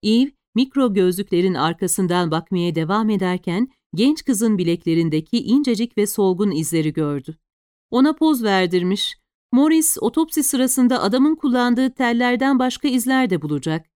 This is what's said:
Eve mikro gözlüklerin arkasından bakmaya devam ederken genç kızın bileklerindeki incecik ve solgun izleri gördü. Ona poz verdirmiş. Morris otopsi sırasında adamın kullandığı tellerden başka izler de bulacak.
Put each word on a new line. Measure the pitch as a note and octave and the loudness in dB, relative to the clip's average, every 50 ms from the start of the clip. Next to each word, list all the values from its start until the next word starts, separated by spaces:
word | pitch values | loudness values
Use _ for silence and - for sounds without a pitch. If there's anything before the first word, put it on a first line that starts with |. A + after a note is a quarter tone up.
| - | 0
Eve | G#3 A3 A#3 C4 C#4+ _ _ _ _ _ | 2 2 2 2 0 _ _ _ _ _
mikro | A3 C4 C4 _ C#4 C4+ A#3+ G3 | -2 -2 -2 _ 0 0 0 2
gözlüklerin | G3+ F#3 F3+ F3+ F3+ G3+ - - E3+ F3+ F#3+ F#3 | 2 2 2 0 -2 -4 -2 0 0 2 0 0
arkasından | D#3 C#3+ D#3+ E3+ - - F3+ - - F#3+ F3 F3 F3+ F3+ E3 | 0 -2 -2 -2 -2 -4 -4 -2 -2 0 0 0 0 0 0
bakmaya | D#3 E3 F3 _ G3 F3+ F3 F3 E3 | -2 -4 -4 _ -4 -2 -2 0 -2
devam | E3 D#3+ D#3+ G3 G#3+ A3+ G#3+ | -2 -2 0 0 0 0 0
ederken | G#3+ G3 F#3 F3+ F3+ F3+ _ - E3+ F#3 A#3+ C4 _ _ _ _ - | 0 0 0 -2 -2 -4 _ -4 -2 -2 -4 -4 _ _ _ _ -2
genç | D#3+ A3 C4+ D#4 D#4 - | 0 2 2 2 0 -2
kızın | - B3+ F#3+ A3+ A3+ G#3+ F#3+ | -2 -2 0 0 0 0 0
bileklerindeki | F3+ E3 E3+ E3 _ E3+ E3 E3 E3+ E3 D3+ D#3 D#3 _ - A#3+ | 0 0 -2 -2 _ 0 0 2 2 0 0 -2 -4 _ -4 -4
incecik | - - A3+ C#4+ D4 C4 A#3 G3+ A#3 A#3 _ - | 0 2 0 2 2 2 0 -2 -2 -4 _ -2
ve | G#3 G3+ | -2 -2
solgun | - - G3+ F#3+ F#3 F3 G#3 G#3 | 0 0 0 0 2 0 0 -2
izleri | F3 D3+ D#3+ - E3 E3 D#3 D#3 C#3+ | 0 -2 -4 -2 -2 0 0 0 -2
gördü. | - D#3 D3 D3 C#3+ C3 - D#3 _ _ _ _ _ _ _ _ _ _ _ | -2 -4 -4 -4 -6 -8 -12 -18 _ _ _ _ _ _ _ _ _ _ _
Ona | - A#3+ C4+ D4+ D4+ | 0 2 2 2 2
poz | D#4 D#4 D#4+ D#4 B3 A3+ | 2 0 0 0 0 0
verdirmiş. | G#3+ G3 F#3+ F#3 F3 F3 F3+ F3 F3+ F#3+ G3+ - - - _ _ _ _ _ _ _ | 0 2 2 2 2 0 0 0 0 -2 -2 -4 -8 -8 _ _ _ _ _ _ _
Morris | - B3 C#4+ D#4 D#4+ D#4+ D#4 - - - | 2 2 4 4 4 2 2 0 -2 -2
otopsi | - B3 A#3+ D#4+ D#4+ D#4+ - D#4+ C#4+ | -4 -2 0 0 -2 -2 -2 -4 -2
sırasında | - - B3+ B3+ B3+ - - B3+ B3 B3+ A#3+ | -2 0 0 0 0 2 2 2 2 2 2
adamın | - G3 G3 B3+ C4 D4+ D#4+ | 0 0 2 2 2 2 0
kullandığı | D4+ - D4 A#3+ B3+ B3 B3 A#3+ A#3 C4 C4 B3+ | 0 -2 -2 0 2 2 2 2 0 0 -2 -2
tellerden | - C4+ A#3+ A#3 A#3 B3 B3 B3 A3+ C4 C4+ C#4 B3+ | -2 -2 0 0 0 0 0 0 0 0 0 2 2
başka | B3+ B3+ B3 - - D4 | 0 -2 -4 -2 -4 -2
izler | B3 B3+ A3+ B3+ C4 C4 C4 A3 | -2 0 0 2 2 2 2 2
de | F#3 E3 | 0 -2
bulacak. | C#3+ D3+ D3 D3 C#3 E3 D#3 D#3+ D#3 _ _ | -2 -4 -6 -4 -4 -4 -6 -6 -6 _ _